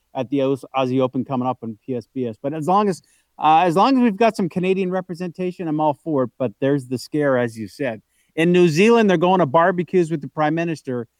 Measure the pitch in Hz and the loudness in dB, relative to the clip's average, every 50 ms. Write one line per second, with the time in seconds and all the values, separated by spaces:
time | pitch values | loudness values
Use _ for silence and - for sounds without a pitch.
0 | _ _ _ 135 127 110 143 139 131 135 139 127 - - - 135 135 127 127 131 | _ _ _ -8 -6 -4 -2 -2 0 0 -2 -4 -6 -6 -4 -2 -2 0 0 0
1 | 131 123 - 135 120 - 135 127 123 127 123 - 117 113 107 - _ - 127 120 | 0 0 -2 -4 -6 -4 -4 -4 -4 -4 -4 -6 -8 -12 -12 -12 _ -8 -8 -8
2 | - _ _ 135 123 117 110 - - 139 156 160 147 151 185 208 214 202 175 - | -8 _ _ -8 -8 -8 -8 -8 -8 -8 -8 -6 -2 0 2 2 2 0 -2 -4
3 | - _ _ _ _ _ _ - - 156 160 160 180 180 156 185 214 262 277 254 | -10 _ _ _ _ _ _ -2 2 4 4 4 4 4 2 2 2 2 2 2
4 | 240 240 190 190 233 226 208 - 196 156 - 185 175 185 190 190 190 180 185 185 | 2 0 2 2 0 0 0 0 -4 -4 -4 -4 -2 -2 -2 -2 -2 -2 -4 -6
5 | 185 - 175 160 180 175 - - 185 180 175 - 185 160 151 156 156 151 139 - | -6 -8 -10 -10 -10 -10 -8 -6 -8 -8 -6 -6 -6 -4 -2 0 0 0 -2 -2
6 | _ 165 151 135 127 110 - _ 135 113 - _ 139 135 143 143 127 123 131 120 | _ -2 -2 0 -2 -2 -4 _ -6 -6 -4 _ 0 0 0 0 -2 -6 -8 -8
7 | - - - 151 147 143 131 123 123 117 110 113 110 95 - - 143 123 113 104 | -8 -6 -4 -2 0 2 2 0 0 -2 -4 -10 -12 -12 -10 -8 -6 -6 -6 -8
8 | - _ _ _ _ _ _ 156 160 175 175 180 175 170 143 165 202 226 233 233 | -14 _ _ _ _ _ _ 0 2 4 4 6 4 4 4 4 4 6 6 4
9 | 220 196 180 165 175 180 190 180 165 135 123 165 170 185 185 175 170 - - 185 | 4 4 2 2 2 2 2 2 2 2 4 4 4 4 2 0 -4 0 0 0
10 | 175 156 165 147 139 131 - 156 151 151 156 160 170 170 156 - - 135 127 120 | 0 0 -2 -6 -8 -10 -4 -2 -2 0 0 -2 -2 -4 -6 -8 -8 -8 -6 -6
11 | 113 - _ | -8 -10 _